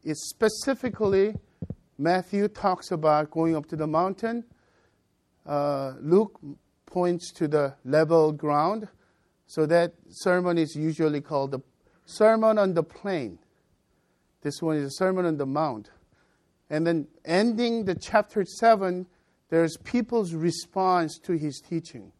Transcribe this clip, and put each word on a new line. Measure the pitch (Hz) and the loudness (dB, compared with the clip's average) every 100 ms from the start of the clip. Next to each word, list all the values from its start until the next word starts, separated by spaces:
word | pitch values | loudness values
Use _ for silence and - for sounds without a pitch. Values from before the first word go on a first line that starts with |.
it's | - 151 - | -8 -10 -10
specifically | - 220 220 - 269 254 202 208 196 196 214 _ _ - - _ _ | -2 -2 0 -4 -4 -4 -2 0 2 2 -2 _ _ -14 -14 _ _
Matthew | 147 185 180 202 208 | 0 0 0 -2 -2
talks | 208 202 180 - | -2 -2 -2 -4
about | 175 156 151 151 | -2 2 2 2
going | 160 165 | -2 0
up | 160 147 | 0 -4
to | 156 | -6
the | 156 | -2
mountain. | 156 185 190 226 240 233 _ _ _ _ _ _ _ _ _ - | 0 0 -2 -6 -6 -10 _ _ _ _ _ _ _ _ _ -6
Uh, | 143 147 139 135 131 | -4 -2 -4 -6 -8
Luke | 143 180 214 - 147 143 _ _ | 2 2 2 -4 -18 -18 _ _
points | - 185 175 175 - | -10 -2 -2 -2 -6
to | - 160 | -6 0
the | 151 139 139 | 0 0 -4
level | 127 147 160 165 156 | 0 2 4 6 4
ground. | 151 151 147 160 220 208 _ _ _ _ _ _ | 2 0 2 2 -2 -8 _ _ _ _ _ _
So | - 156 | -2 4
that | 170 170 - _ | 4 4 -4 _
sermon | - 190 180 180 170 | -4 0 2 2 2
is | 156 | 0
usually | 151 156 156 160 147 | 0 -4 0 0 0
called | 143 147 139 | -4 -4 -2
the | 139 - _ _ _ _ | -6 -10 _ _ _ _
Sermon | - 214 226 220 214 | 2 4 6 4 4
on | 196 | 2
the | 170 | 2
Plain. | 160 - 202 180 117 85 _ _ _ _ _ _ _ _ _ _ | -2 -6 -6 -6 -6 -12 _ _ _ _ _ _ _ _ _ _
This | 147 147 | -10 -6
one | 165 156 | -2 -2
is | 139 | -4
a | |
Sermon | 135 185 185 175 | -2 0 0 -2
on | 156 | -2
the | 135 | -2
Mount. | 143 156 113 104 _ _ _ _ _ _ _ _ | -2 -2 -4 -12 _ _ _ _ _ _ _ _
And | 151 165 | -2 0
then | 165 143 _ | 0 -4 _
ending | - 170 226 220 240 233 | -2 0 2 0 -2 -2
the | 196 | -2
chapter | 175 - 214 208 - | -6 0 0 0 -4
seven, | 185 - 226 220 190 180 185 _ _ _ _ | -6 0 4 4 2 -4 -8 _ _ _ _
there's | 165 165 160 | 2 2 -2
people's | - 240 226 240 190 | -4 -2 0 -2 -2
response | 165 170 160 - - 185 180 160 - | -2 -2 -2 -6 -2 2 2 0 -6
to | - | -4
his | 170 151 135 | -4 -4 -8
teaching. | - 165 160 123 98 _ | -8 -8 -8 -18 -20 _